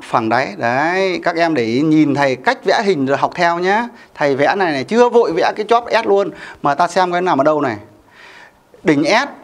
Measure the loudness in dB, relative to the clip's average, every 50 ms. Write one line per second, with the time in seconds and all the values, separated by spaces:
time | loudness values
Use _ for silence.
0 | -12 -4 -2 -2 0 0 0 0 0 -2 -6 -4 -4 -2 0 0 0 0 -2 -2
1 | -2 -2 -4 -2 -4 -4 0 0 0 0 0 -2 -2 0 0 0 0 2 4 2
2 | 2 2 2 0 0 0 0 0 -2 -2 -2 0 0 0 0 2 2 0 0 0
3 | 0 0 0 0 -2 -4 -2 0 0 0 0 0 0 0 0 0 -2 -4 -10 -18
4 | -20 -20 _ -2 -2 0 2 2 2 0 2 0 0 -2 -2 -4 -4 -2 2 4
5 | 4 4 4 2 2 2 0 0 0 0 -2 -4 -2 0 0 0 0 0 -2 -2
6 | 2 2 2 2 0 -2 -6 -12 -18 -20 -18 -4 -2 -2 0 0 0 0 2 0
7 | 0 0 0 -2 0 0 0 2 2 2 2 2 0 -2 -4 -6 -10 -18 -20 -20
8 | _ _ _ -20 -20 -20 -20 -20 -20 -20 _ _ _ _ -20 -4 0 0 2 2
9 | 2 2 2 0 0 -2 -8 -16